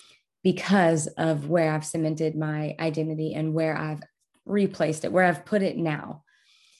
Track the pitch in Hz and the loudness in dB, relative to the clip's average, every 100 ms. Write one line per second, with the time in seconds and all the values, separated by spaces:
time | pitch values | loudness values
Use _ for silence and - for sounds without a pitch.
0 | - _ _ _ 190 185 - 202 170 160 | -20 _ _ _ 0 0 4 6 6 4
1 | 156 - 160 151 143 170 156 156 151 165 | 0 -2 0 0 0 2 2 0 -4 -2
2 | 156 156 156 156 156 151 151 - 160 156 | -2 -2 -2 -2 -4 -4 -6 -4 -4 -2
3 | 160 156 156 156 156 160 160 151 156 151 | -2 -4 -4 -2 -2 0 0 -2 -4 -8
4 | - _ _ _ - 202 190 - 156 156 | -12 _ _ _ -2 0 0 2 -2 0
5 | - 175 180 170 - 208 185 - 160 151 | 0 4 4 2 -2 0 0 -2 -2 -4
6 | - 151 _ _ _ _ _ | -8 -16 _ _ _ _ _